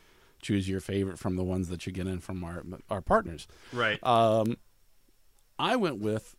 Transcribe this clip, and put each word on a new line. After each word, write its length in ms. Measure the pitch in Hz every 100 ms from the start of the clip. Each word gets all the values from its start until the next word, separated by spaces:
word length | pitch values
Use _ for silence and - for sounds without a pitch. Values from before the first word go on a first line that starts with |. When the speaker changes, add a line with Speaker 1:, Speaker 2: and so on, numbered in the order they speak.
| _ _ _ _
Speaker 1:
choose 260 | - 101 92
your 120 | 95
favorite 380 | - 98 95 90
from 180 | - 92
the 80 |
ones 260 | 92 92 87
that 160 | 87 95
you 60 |
get 120 | 92 90
in 120 | 92
from 240 | - 95
our, 180 | 87 87 85 90 -
our 100 | 104
partners. 480 | - 214 127 82 - - -
Speaker 2:
Right. 260 | 123 113 107
Speaker 1:
Um, 540 | - 117 113 110 110 117 - _ _ _ _ _ _ _ _ -
I 180 | 156 247
went 240 | 185 113
with, 360 | 107 107 -